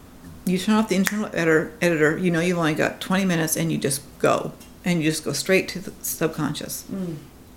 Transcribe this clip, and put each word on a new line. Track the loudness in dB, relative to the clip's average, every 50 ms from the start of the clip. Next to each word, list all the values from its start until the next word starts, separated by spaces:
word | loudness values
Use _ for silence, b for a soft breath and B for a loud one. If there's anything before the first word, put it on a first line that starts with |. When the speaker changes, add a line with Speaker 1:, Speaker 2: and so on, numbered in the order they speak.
| -20 -20 -20 -20 -18 -18 -14 -8 -2
Speaker 1:
you | 0 0 0
turn | 2 2 4
off | 4 4 2
the | 2
internal | 2 2 2 0 -2 -4 -4 -2
editor, | 0 2 4 4 4 4 0 -4 0 2
editor, | 2 4 4 4 4 4
you | 2 0 0
know | 2 2
you've | 2 0 0 2
only | 2 0 2
got | 2 0 -2 -2 -4
twenty | -4 -2 0 0 2
minutes, | 2 2 2 0 0 0
and | 0 0 0 -2
you | 0
just | 0 -2 -2 -2 -6 -12 -10 -2
go. | 0 2 2 2 -2 -6 -10 -12 -18 -20 -16 -6 -2
And | 0 0 2 2
you | 0
just | 0 -2 -4
go | -4 -4
straight | -4 0 2 2 2 2 0
to | -8 -10
the | -10 -12 -12 -10 -8
subconscious. | -8 -4 -2 -2 -4 -2 -2 -4 -4 -4 -6 -8 -10 -10 -12 -10 -10 -8
Speaker 2:
Mm. | -8 -6 -6 -8 -10 -12 -16 -20 -20 -20 -16 -8